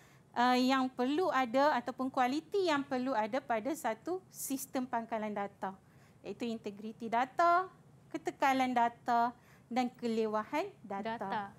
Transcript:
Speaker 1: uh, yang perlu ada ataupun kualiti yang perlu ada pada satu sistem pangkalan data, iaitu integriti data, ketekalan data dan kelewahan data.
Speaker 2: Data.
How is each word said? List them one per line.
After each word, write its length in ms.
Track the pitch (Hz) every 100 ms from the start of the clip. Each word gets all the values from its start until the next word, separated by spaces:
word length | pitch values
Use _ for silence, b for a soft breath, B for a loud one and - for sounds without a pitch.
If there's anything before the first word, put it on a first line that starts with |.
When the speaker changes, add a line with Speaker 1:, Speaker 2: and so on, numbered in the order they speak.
| B B -
Speaker 1:
uh, 240 | - 247 254
yang 320 | 254 269 254
perlu 400 | - 254 302 370
ada 480 | 269 254 254 294 247
ataupun 320 | 254 254 262
kualiti 600 | 262 247 285 - 403 359
yang 140 | 285
perlu 300 | 269 254 254
ada 280 | 254 214 254
pada 280 | - 226 220
satu 540 | 320 240 214 - 370 -
sistem 540 | - - 262 - 269
pangkalan 480 | 254 233 220 226 214
data, 420 | 208 202 - 190 190 b b b b
iaitu 220 | 170 202 240
integriti 600 | 226 214 202 214 - 226
data, 600 | 226 262 - 339 349 370 - - - -
ketekalan 640 | 330 - - 277 262 254
data 600 | 240 240 240 - 233 240 - B B -
dan 200 | 240 247
kelewahan 760 | - 240 226 220 214 214 302 392 -
data. 340 | 208 196 214 226
Speaker 2:
Data. 280 | 196 220 196